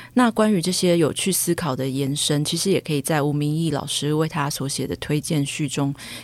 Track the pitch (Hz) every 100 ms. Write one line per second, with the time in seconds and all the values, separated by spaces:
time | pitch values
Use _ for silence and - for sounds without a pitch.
0 | - - 240 220 214 202 170 185 180 170
1 | 156 - 196 175 - 170 165 131 135 131
2 | 139 143 - 147 147 170 196 180 - 147
3 | 135 156 147 147 147 156 165 143 147 -
4 | 147 151 160 160 143 - 135 - 139 87
5 | - 151 - 160 143 - 147 - 139 139
6 | - -